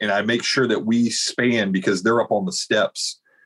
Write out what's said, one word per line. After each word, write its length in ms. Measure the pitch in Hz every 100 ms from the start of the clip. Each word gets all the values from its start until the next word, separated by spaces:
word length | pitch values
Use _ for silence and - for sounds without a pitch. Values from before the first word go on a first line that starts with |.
and 100 | 107
I 120 | 101
make 200 | 104 120
sure 240 | - - 127
that 180 | 107
we 260 | 104 117 117
span 600 | - - - 120 117 98
because 320 | 95 92 95
they're 180 | 101 117
up 120 | 110
on 140 | 104 95
the 60 |
steps. 680 | - - 107 98 - - - _ _